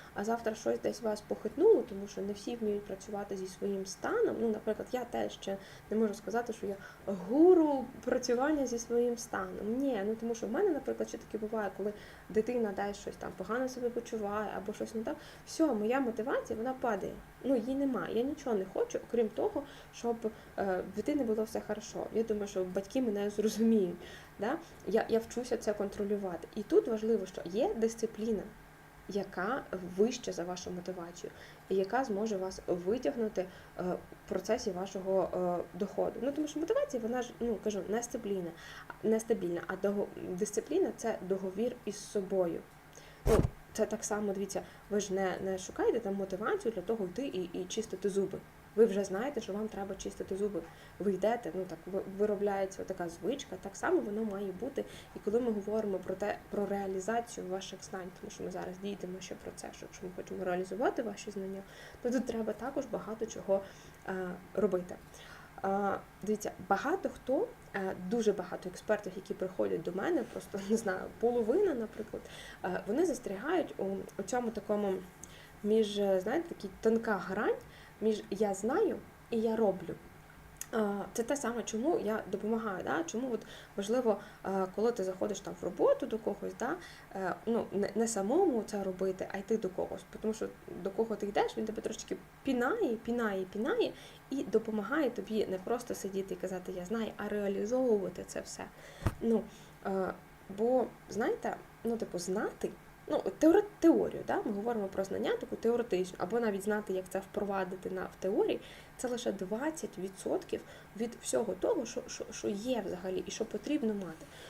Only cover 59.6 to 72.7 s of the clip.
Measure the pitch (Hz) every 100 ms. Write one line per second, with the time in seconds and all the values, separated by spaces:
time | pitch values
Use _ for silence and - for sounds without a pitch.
59.6 | - - - - 185 185 185 190 185 180
60.6 | 185 190 311 359 226 202 - 202 190 196
61.6 | - - - - 247 247 - 226 220 208
62.6 | 240 285 233 180 180 226 220 - 185 196
63.6 | 196 - - - - 190 180 180 - -
64.6 | 202 180 180 - - - - - - -
65.6 | 190 196 202 196 - - 196 208 - -
66.6 | 185 196 262 381 262 - - 277 480 -
67.6 | - 202 190 185 180 233 208 196 180 170
68.6 | 180 - - 208 196 190 - 196 185 -
69.6 | 208 180 165 185 277 330 - 190 - 196
70.6 | 202 214 196 185 - - 233 247 214 320
71.6 | 403 262 214 - 220 - - - - -
72.6 | 185